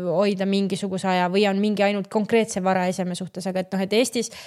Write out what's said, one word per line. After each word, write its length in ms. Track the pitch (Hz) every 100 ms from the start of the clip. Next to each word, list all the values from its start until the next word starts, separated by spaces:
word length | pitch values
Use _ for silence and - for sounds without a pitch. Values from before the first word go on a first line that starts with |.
| 180
hoida 420 | 160 202 190 196
mingisuguse 600 | 196 196 190 196 185 190
aja 180 | 185 180
või 140 | 190 208
on 100 | 196
mingi 220 | 214 202 202
ainult 240 | 202 190
konkreetse 500 | 220 208 226 220 202
varaeseme 540 | 185 190 180 180 180 175
suhtes, 320 | 175 185 190
aga 140 | 185
et 100 | 185
noh, 100 | 190
et 140 | 190 214
Eestis 340 | 247 247 226 -